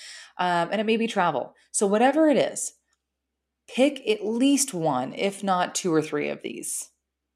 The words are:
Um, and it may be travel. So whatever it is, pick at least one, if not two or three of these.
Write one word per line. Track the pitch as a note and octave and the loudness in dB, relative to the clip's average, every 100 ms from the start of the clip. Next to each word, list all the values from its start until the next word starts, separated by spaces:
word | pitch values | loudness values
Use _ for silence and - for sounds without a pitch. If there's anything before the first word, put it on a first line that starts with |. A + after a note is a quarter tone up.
| - - - - | -20 -20 -18 -4
Um, | F3+ F3 E3+ | 0 0 0
and | G#3 | -2
it | G#3+ | 0
may | A3+ | 0
be | A3+ | 0
travel. | G3+ F3 C3 - _ _ | 0 0 0 -6 _ _
So | - G3 | -2 2
whatever | G#3+ B3+ D4 D#4 | 4 4 6 4
it | A3 | 4
is, | - - - _ _ _ _ _ _ _ _ _ - | 2 -2 -10 _ _ _ _ _ _ _ _ _ -10
pick | - C#4+ C#4+ - | 0 0 0 -4
at | G#3+ G#3 | -2 -2
least | A#3 C#4 C#4 - | 2 2 2 0
one, | F3 D#3+ B2+ C3+ | -2 0 0 -4
if | - G3 G3 | -4 -4 -2
not | G3 F3+ F3 | -2 0 -2
two | - F#3 | -4 0
or | D#3 | 0
three | D#3 D3 D3 | 0 -4 -4
of | D3 | -6
these. | - - - - - _ _ _ _ | -10 -10 -10 -10 -12 _ _ _ _